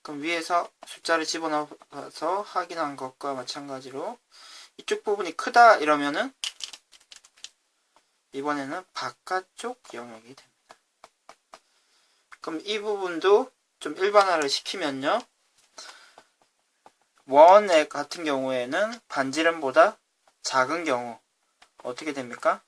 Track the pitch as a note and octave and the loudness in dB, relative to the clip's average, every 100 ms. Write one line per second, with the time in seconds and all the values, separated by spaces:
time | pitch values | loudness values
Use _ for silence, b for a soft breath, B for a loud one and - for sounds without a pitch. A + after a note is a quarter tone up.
0 | - D3 D3+ E3+ D#3+ F3 E3+ _ - - | -14 -10 -6 -6 0 -2 -2 _ -20 -14
1 | - E3 D#3 E3 D#3+ D3+ D3+ - - C#3+ | -2 -2 0 -6 -4 -4 -4 -12 -18 -16
2 | C#3 - D#3+ F#3+ G#3 F#3+ F3 E3+ D3+ C3+ | -16 -8 -4 -4 -4 -6 -6 -6 -6 -6
3 | C3 _ C#3+ C3+ B2 D3 C#3+ C3 C3 C3 | -12 _ -8 -8 -8 -12 -12 -12 -12 -10
4 | F3+ A#3+ _ B B B B - - G#3 | -10 -12 _ B B B B -18 -6 -6
5 | - G3+ F3+ - - A#3+ A#3 G3+ D3+ D3 | -2 -4 -4 -6 2 8 8 8 2 0
6 | C#3+ D#3 C4 _ - - - - _ - | 0 -4 -6 _ -20 -16 -18 -18 _ -20
7 | _ - _ _ - _ _ _ _ _ | _ -20 _ _ -20 _ _ _ _ _
8 | _ _ _ C#3 D3 D3 C3+ E3+ - - | _ _ _ -10 -6 -6 -6 -10 -12 -10
9 | B2+ - - F#3 F#3 - A#3 B3+ - A#2+ | -10 -12 -6 -6 -6 -14 -12 -12 -16 -16
10 | A#2+ A2+ - C3+ _ _ _ - _ _ | -14 -18 -20 -20 _ _ _ -20 _ _
11 | - _ - - _ - _ _ _ _ | -20 _ -20 -20 _ -20 _ _ _ _
12 | _ _ _ - - D#3+ - G#3+ G#3 G3+ | _ _ _ -16 -10 -10 -6 -6 -4 -4
13 | F#3 E3+ F#3+ G#3 B3+ _ _ _ - D#3 | -4 -2 4 4 2 _ _ _ -12 -4
14 | G3 G#3 F#3+ E3 C#3+ - - G3+ D#3+ C3+ | 4 6 6 2 0 -4 -6 -6 -6 -4
15 | C#3 G#3+ - _ _ _ _ - B B | -2 -2 -4 _ _ _ _ -20 B B
16 | B B B _ _ _ _ _ - _ | B B B _ _ _ _ _ -20 _
17 | _ _ - C3+ E3 G3+ G#3 E3 D3 C#3 | _ _ 2 8 10 10 8 2 2 -4
18 | C#3+ - D#3+ C3+ C3 B2+ A#2+ D#3+ G#3+ A#3 | -8 -6 -4 -2 -2 -4 -2 -4 -4 -6
19 | _ - C3+ C3+ E3 E3 C#3 B2+ F#3 - | _ -4 -4 0 0 0 0 4 4 2
20 | _ _ _ _ - C3 C3 E3 D#3+ B2 | _ _ _ _ -4 0 0 -2 -2 -2
21 | A#2+ A2+ _ _ _ _ _ _ - B2 | -4 -14 _ _ _ _ _ _ -12 -10
22 | D#3 C#3 B2 A#2 D#3 F#3+ | -8 -8 -10 -4 -4 -4